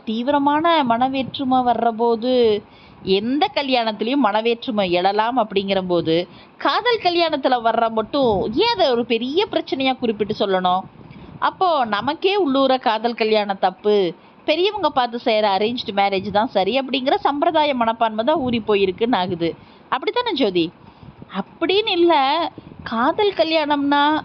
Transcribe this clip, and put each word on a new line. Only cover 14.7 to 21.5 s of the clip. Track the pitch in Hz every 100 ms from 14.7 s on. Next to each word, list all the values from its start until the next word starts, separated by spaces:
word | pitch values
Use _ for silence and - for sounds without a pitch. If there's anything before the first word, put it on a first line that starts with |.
| 415 302
பார்த்து | 285 240 233
செய்யற | 247 214
அரேஞ்ச்டு | 214 190 214 247 220
மேரேஜ் | 202 196 190 202
தான் | 202 240
சரி | 202 185 262
அப்படிங்கிற | 262 262 254
சம்பிரதாய | 392 - 285 339 320 294
மனப்பான்மை | 254 226 233 226 214
தான் | 240 320
ஊறி | 254 233 208
போயிருக்குன்னு | 202 190 180 233
ஆகுது. | 208 185 170 165 - - - -
அப்படித்தானே | 262 339 494 480
ஜோதி?" | 285 220 180 170 - - - - - -
அப்படின்னு | 196 -